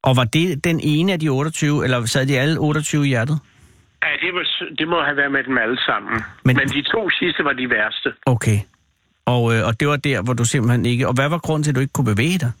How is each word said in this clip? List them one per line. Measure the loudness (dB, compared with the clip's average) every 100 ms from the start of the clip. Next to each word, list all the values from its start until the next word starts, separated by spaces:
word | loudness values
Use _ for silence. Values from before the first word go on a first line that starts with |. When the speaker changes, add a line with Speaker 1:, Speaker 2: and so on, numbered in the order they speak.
Speaker 1:
Og | 2 2
var |
det | 2 0 0 0
den | -2 0
ene | 0 2 2
af | 0
de | 0
otteogtyve, | 0 -2 -2 0 0
eller | 0 0 0
sad | 0 0
de | 2
alle | 2 2
otteogtyve | 0 0 0 0
i | 2
hjertet? | 0 0 -2 -4 _ -20 -20 _ _
Speaker 2:
Ja, | -4 -2 -4
det |
var | -4
s-, | -4 -6 -8 -4
det | -2
må | 0
have | 0 0
været | 0
med | 0
dem | 0 0
alle | 0 -2
sammen. | -2 -2 -2 -6 -6 -2
Speaker 1:
Men | 2 2
Speaker 2:
Men | 2
de | -2
to | -2 -2 0
sidste | 0 -2 -2
var | -2
de | -2 0
værste. | 0 0 -2 -6 -2 0
Speaker 1:
Okay. | 2 2 0 -2 _ _ _ _ _ -2
Og, | 2 2
øh, | 2 0
og | 0
det | 0
var | 0
der, | 0 -2
hvor | 0
du | 0
simpelthen | 2 2 2 2 2
ikke... | 0 0
Og |
hvad | 2 0
var | -2
grunden | -2 0
til, | 0
at | 0
du |
ikke | 0
kunne | 0 0
bevæge | 2 0 0
dig? | -2 -6